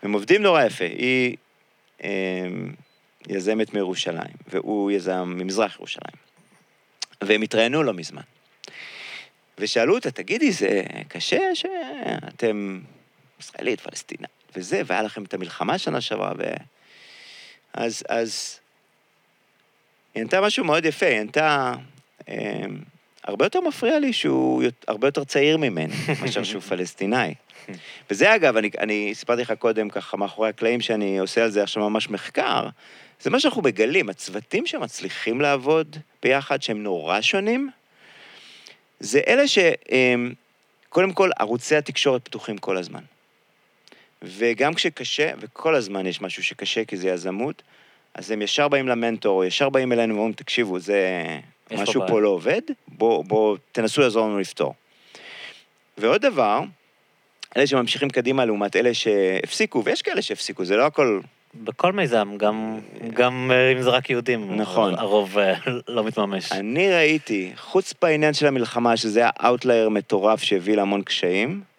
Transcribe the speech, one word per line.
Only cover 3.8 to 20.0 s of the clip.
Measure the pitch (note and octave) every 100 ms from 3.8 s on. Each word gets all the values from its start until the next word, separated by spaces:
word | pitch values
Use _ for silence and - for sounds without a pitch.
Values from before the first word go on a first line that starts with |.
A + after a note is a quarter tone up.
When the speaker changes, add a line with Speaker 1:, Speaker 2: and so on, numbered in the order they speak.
| F#2+ F#2 - E2 - - -
Speaker 1:
והוא | F2+ - G#2 G2+
יזם | G2+ F2 F#2 F2+ F2+
ממזרח | F#2 F#2+ G#2 -
ירושלים. | - - - - _ _ _ _ _ _ _ _ - _
והם | G2+ G#2+
התראיינו | G#2+ A2 A2+ C#3+
לא | C#3+
מזמן. | F#2+ E2 D2 - _ _ _ - - - - - - - _ _ -
ושאלו | G#2+ - A#2
אותה, | A3+ D#3+
"תגידי, | A#2 F#2 B3 D4
זה | F3+ G2 G2+ - - G#2
קשה | - - - F#4+
שאתם | F4 F4+ F#4 C#4+ F#3 - - - - A#2 G#2 G2+ F#2+ - _ _ _ _ _
ישראלית, | - - - A#2
פלסטינאית, | - - - - - _ _ -
וזה, | F2+ D3 G2+
והיה | F#2
לכם | G#2+ -
את | G2
המלחמה | F#2+ F2+ - F#2+ F3
שנה | - C#3+
שעברה, | B2 G#2 G2 F#2
ו-," | - - - _ _ - - - - - - - _
אז, | - A#2 A2 -
אז, | A#2 A2+ - - - _ _ _ _ _ _ _ _ _ _ _ _ _ _